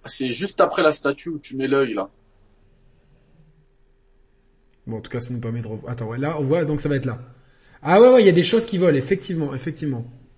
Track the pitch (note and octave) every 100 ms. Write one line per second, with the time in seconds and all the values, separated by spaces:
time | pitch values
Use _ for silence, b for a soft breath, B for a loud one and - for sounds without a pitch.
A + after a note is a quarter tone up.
0 | - - C3 A#2+ G3+ - - - D#3 D3
1 | C#3+ C#3+ F3 D#3 - C3+ C3+ C#3 C3 G2+
2 | F#2+ _ _ _ _ _ _ _ _ _
3 | _ _ _ D#3+ D#3 _ _ _ _ _
4 | _ _ _ _ _ _ _ _ - A2+
5 | - B2 A#2+ B2 A#2 A#2 A2+ A2 A#2+ A#2+
6 | A2 A#2 C#3+ D#3 C3+ E3 D3+ D3 D3 C3+
7 | B2 A#2 - b b b b b D3 F#3+
8 | B3 B3+ G3+ E3+ F3 A3+ A3+ F#3 F3+ C#3+
9 | C3 F#3+ - E3 D3 B2+ E3+ - D3+ B2
10 | A#2+ - -